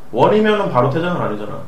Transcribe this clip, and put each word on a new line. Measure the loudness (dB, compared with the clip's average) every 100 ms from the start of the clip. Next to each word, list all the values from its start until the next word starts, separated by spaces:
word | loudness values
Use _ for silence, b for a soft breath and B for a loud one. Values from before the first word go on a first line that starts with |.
| -6
원이면은 | 2 4 4 4 2 0
바로 | 2 2
퇴장은 | 0 -2 -2
아니잖아. | -4 -4 -8 -10